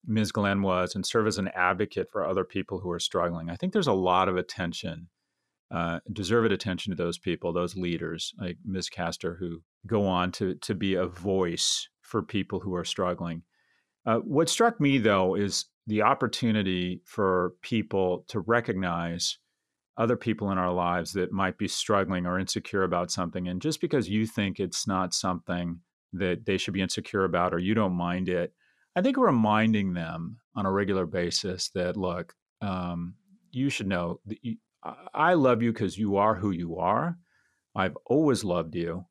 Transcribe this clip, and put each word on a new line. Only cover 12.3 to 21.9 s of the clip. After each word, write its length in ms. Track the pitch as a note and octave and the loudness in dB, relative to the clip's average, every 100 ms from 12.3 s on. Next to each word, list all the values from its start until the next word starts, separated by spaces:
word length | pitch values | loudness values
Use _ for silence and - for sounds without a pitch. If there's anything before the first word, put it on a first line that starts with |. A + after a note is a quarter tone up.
| G#2 F2 F#2+ | -4 -2 -4
who 160 | G2 F2+ | -4 -4
are 100 | E2+ | -4
struggling. 580 | - F2+ F2+ E2+ E2 - _ _ _ _ _ - | -2 -2 -2 -4 -6 -12 _ _ _ _ _ 0
Uh, 120 | A2+ | 0
what 320 | B2 D3 D#3+ | 2 0 2
struck 300 | - A3+ A3+ | 4 2 4
me, 180 | C#3+ C3+ | 2 4
though, 380 | G#2+ G2 F#2 F#2 | 4 4 4 2
is 300 | G2+ - - _ - | 0 -2 -6 _ -4
the 140 | G#2+ | 2
opportunity 1000 | G#2+ C3+ B2 - A#2 G#2+ F#2+ F#2 F2+ F2 _ | 4 4 0 0 0 2 2 0 -2 -4 _
for 480 | - G2 F#2 F2+ - | 0 2 2 0 -4
people 640 | - A#2 G#2+ G2 F#2 F2+ - | -2 -2 0 0 0 0 -4
to 120 | A2 | -6
recognize 1000 | F2+ A#2 A#2 F#2+ F#2 E2+ E2+ E2+ - - _ _ _ _ _ - | 2 0 2 -2 -2 -2 -4 -4 -4 -6 _ _ _ _ _ -2
other 180 | A#2 A#2+ | 0 0
people 360 | - G#2+ G2+ | 0 -2 0
in 60 | F#2+ | 0
our 140 | F2+ | 0
lives 400 | F2+ F2 F2 E2 | 2 0 0 -2
that 200 | G2 F2+ | -2 -2
might 240 | F#2+ F#2+ - | 0 -2 -2
be 100 | G2+ | -4
struggling 580 | - - | -4 0